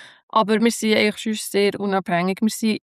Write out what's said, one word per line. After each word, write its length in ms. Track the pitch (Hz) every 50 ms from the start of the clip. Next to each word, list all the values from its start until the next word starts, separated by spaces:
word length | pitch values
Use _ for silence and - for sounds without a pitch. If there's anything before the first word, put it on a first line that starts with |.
| - - - _ _ _ -
Aber 280 | 220 208 202 220 208
wir 100 | 226 233
sind 240 | - - 220 220 214
eigentlich 260 | 226 214 208 202 -
sonst 300 | - 220 214 - - -
sehr 260 | - 202 202 202 -
unabhängig. 600 | - 202 202 190 190 180 - 175 170 180 190 196 -
Wir 100 | 226 220
sind 300 | - - 226 220 214 - _ _